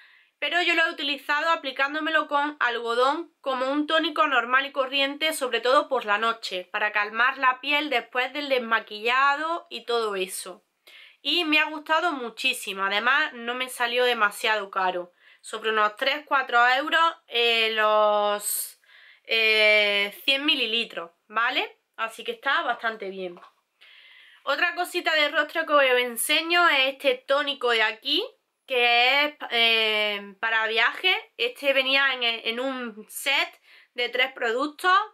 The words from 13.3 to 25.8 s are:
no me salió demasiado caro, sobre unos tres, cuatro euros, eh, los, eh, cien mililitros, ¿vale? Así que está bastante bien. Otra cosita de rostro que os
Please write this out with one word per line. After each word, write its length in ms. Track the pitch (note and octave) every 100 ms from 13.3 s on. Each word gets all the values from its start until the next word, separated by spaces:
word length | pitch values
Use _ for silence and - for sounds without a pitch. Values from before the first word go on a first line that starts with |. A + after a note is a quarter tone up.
no 220 | A#3+ A#3
me 140 | B3 B3+
salió 360 | - A#3+ A#3+
demasiado 680 | B3 A#3 G#3 - A3+ G#3+ G3
caro, 400 | G3 F#3 F3+ F3+ _ - _
sobre 300 | - A3 A3
unos 260 | G#3+ G#3+ G#3
tres, 260 | C4+ D4
cuatro 400 | D4 C#4 B3+ A#3+ A#3+
euros, 480 | C4+ D#4 D#4+ E4 - -
eh, 460 | A#3 A#3 A3+ A3
los, 1080 | A3 G#3+ G#3+ G#3+ G#3 G#3 G#3 - - - - _ - - _
eh, 920 | - A3+ A3 A3 G#3+ G#3+ G#3 G3+ G3+ -
cien 200 | - C#4
mililitros, 680 | D4+ C#4+ A3+ A#3 A3 F3 E3+ _ _
¿vale? 500 | G#3+ A#3+ D4 A4 - _ -
Así 280 | A3 A3+
que 80 | A3+
está 280 | A#3 C#4 D#4
bastante 460 | D4 A3+ A3+ A3 G3
bien. 320 | F#3+ F#3 F3 - _ _ _ - - - - - -
Otra 320 | - C#4+ F4
cosita 400 | E4+ F4 F4 E4+
de 140 | D#4 D4
rostro 360 | D#4 D4+ E4+
que 80 | D#4+
os 120 | D4